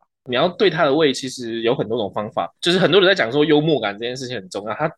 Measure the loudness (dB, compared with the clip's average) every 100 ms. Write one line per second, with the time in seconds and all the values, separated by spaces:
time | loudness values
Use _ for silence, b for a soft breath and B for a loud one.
0 | _ _ -4 0 0 2 0 2 2 4
1 | 2 0 -8 -8 -8 -2 0 0 -2 -4
2 | -4 -6 -6 -6 -6 _ -2 2 4 4
3 | 4 4 0 0 4 4 2 0 -2 -4
4 | -8 -8 -10 -10 -10 -10 -8 -4 -6